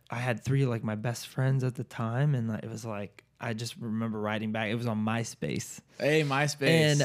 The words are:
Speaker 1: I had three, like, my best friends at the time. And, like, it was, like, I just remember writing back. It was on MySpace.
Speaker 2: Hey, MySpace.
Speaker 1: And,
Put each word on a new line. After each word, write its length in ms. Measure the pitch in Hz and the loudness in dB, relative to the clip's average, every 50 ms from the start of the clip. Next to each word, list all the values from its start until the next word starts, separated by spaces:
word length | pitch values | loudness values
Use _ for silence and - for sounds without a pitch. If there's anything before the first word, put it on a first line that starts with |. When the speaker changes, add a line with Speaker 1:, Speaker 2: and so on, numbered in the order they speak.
| _ - | _ -8
Speaker 1:
I 60 | 117 | -6
had 260 | 117 123 127 117 107 - | -4 -2 -2 -2 -2 0
three, 200 | 127 135 135 139 | 0 2 2 2
like, 160 | 123 117 110 | 2 0 0
my 120 | 101 110 107 | -2 -2 -2
best 320 | 104 107 123 117 - - - | -2 -2 -4 -4 -4 -8 -8
friends 340 | - 131 131 135 135 131 127 | -2 0 2 2 2 2 0
at 100 | 127 123 | -2 -2
the 100 | - 120 | -4 -8
time. 500 | - - - 117 113 117 127 143 151 139 | -8 -6 -6 -4 -2 0 2 2 2 2
And, 140 | 123 113 113 | 2 0 -2
like, 160 | 107 - - | -2 -4 -6
it 60 | 113 | -8
was, 140 | 113 110 113 | -8 -8 -8
like, 380 | 113 107 101 104 - - - - _ _ - | -8 -6 -6 -8 -10 -12 -18 -20 _ _ -10
I 120 | 120 120 113 | -6 -6 -6
just 220 | 110 120 120 - | -6 -6 -8 -8
remember 420 | - 120 113 110 113 113 113 107 107 | -8 -6 -4 -2 -2 -2 -2 -2 -2
writing 300 | 104 104 107 107 110 110 | -2 -2 -2 -2 -2 -2
back. 160 | 107 110 110 101 | -2 -2 -2 -2
It 40 | 117 | -2
was 100 | 117 120 | -2 -2
on 160 | 120 107 107 107 | -2 0 0 0
MySpace. 760 | 110 113 117 113 - - - - 73 64 - - - - - - _ - - | 0 0 0 -2 -4 -8 -8 -6 -4 -4 -4 -6 -8 -12 -18 -20 _ -6 -2
Speaker 2:
Hey, 240 | - 143 151 156 151 | 2 4 4 4 4
MySpace. 440 | 143 135 139 151 143 - - 139 - | 2 2 2 2 0 0 2 4 6
Speaker 1:
And, 340 | 165 165 156 151 147 143 | 6 6 6 6 6 4